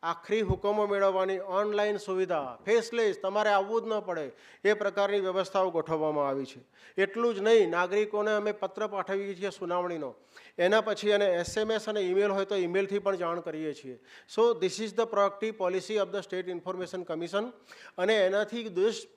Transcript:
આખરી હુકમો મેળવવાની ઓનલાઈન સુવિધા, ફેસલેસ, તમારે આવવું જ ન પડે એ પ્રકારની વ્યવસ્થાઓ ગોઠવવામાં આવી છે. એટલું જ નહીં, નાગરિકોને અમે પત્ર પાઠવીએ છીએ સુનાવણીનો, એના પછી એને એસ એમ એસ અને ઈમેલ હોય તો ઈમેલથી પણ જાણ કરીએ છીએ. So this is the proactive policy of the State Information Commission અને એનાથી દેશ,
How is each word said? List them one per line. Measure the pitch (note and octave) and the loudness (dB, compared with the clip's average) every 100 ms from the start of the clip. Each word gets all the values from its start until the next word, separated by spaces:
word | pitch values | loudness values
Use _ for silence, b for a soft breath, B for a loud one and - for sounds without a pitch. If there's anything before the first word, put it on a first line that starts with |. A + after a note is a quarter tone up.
આખરી | E3 E3 - G#3+ | -4 -6 -2 0
હુકમો | G3+ F#3 G3+ G#3 G#3 | 0 0 0 2 2
મેળવવાની | G3+ G3 F#3+ F#3 F#3+ | 4 4 4 0 -2
ઓનલાઈન | F#3+ F#3 G#3+ G#3 G#3 G#3 | -2 0 0 0 0 -2
સુવિધા, | - F#3 F#3 E3+ C3+ A#2 - | -4 -2 0 0 -2 -8 2
ફેસલેસ, | A3+ A3+ A#3 A3 F#3 | 2 2 0 0 0
તમારે | F#3+ G3+ G#3+ | -2 0 2
આવવું | G3+ G3 A3+ | 2 2 -2
જ | A3 | -2
ન | G#3+ | -4
પડે | F3+ E3+ C#3+ - B B | -4 -6 -8 -12 B B
એ | G3+ | 2
પ્રકારની | G#3 G3+ G3 G3+ G3+ | 2 0 0 0 2
વ્યવસ્થાઓ | F#3+ F#3 F#3 G3 F#3 | 0 0 0 2 2
ગોઠવવામાં | E3+ D#3 D#3+ D#3 D3+ C#3+ | 0 -2 0 0 0 0
આવી | C#3 C3+ | -2 -6
છે. | - - B B B | -12 -20 B B B
એટલું | G3 G#3+ A#3+ G3+ | -2 2 0 2
જ | |
નહીં, | G#3 A3+ F3+ | 6 6 6
નાગરિકોને | E3+ F3+ G3+ G#3+ G#3 G#3+ | 2 0 2 0 0 0
અમે | G#3+ G#3 | 0 0
પત્ર | G#3 F#3+ G3 G#3+ | -4 -6 -4 -6
પાઠવીએ | G3 F#3 G3 G3 F#3 | -4 -4 -4 -4 -6
છીએ | G3 | -8
સુનાવણીનો, | F#3 F3+ - F3+ E3+ C#3+ A2+ B B B - | -6 -4 -2 -2 -4 -8 -10 B B B 0
એના | F3 G#3+ | 4 4
પછી | G#3+ G3+ G#3 | 2 -2 2
એને | G3+ G3+ | 4 4
એસ | F3 E3+ - | 2 0 -2
એમ | G#3+ | 0
એસ | A3 A3 | -2 -2
અને | G#3 | -2
ઈમેલ | F#3 F#3+ G#3 | 0 2 2
હોય | G3 G3 | 0 0
તો | G3+ | 0
ઈમેલથી | F3 F3+ G3 G3+ | 0 0 0 -2
પણ | G3 F#3+ | -2 -2
જાણ | E3+ E3+ | -2 -4
કરીએ | E3+ D#3 D#3 | -6 -8 -8
છીએ. | C3+ C3+ A#2+ B B B - | -8 -12 -16 B B B 2
So | A#3 A#3 | 4 4
this | F#3 F3+ | 0 -2
is | A3 | -6
the | G#3 A3+ | -2 -2
proactive | G#3 G3+ G3+ A3 | 2 2 0 -6
policy | G#3+ F#3 F#3 F3+ G#3+ F#3+ | -2 -2 -2 -2 -2 -2
of | G3 | -4
the | F3+ | -6
State | F#3 F3+ | -8 -6
Information | F3+ F3 F#3 F3+ F#3 F3 | -8 -8 -8 -8 -8 -8
Commission | D#3+ E3+ G3 A3+ A#3+ B B B - | -6 -4 -4 -4 -10 B B B -2
અને | F#3 A3 F#3+ | 2 4 4
એનાથી | G3 G#3 A#3 A3 | 2 -2 -4 -6
દેશ, | F3 G3+ G#3+ - | 0 0 0 -10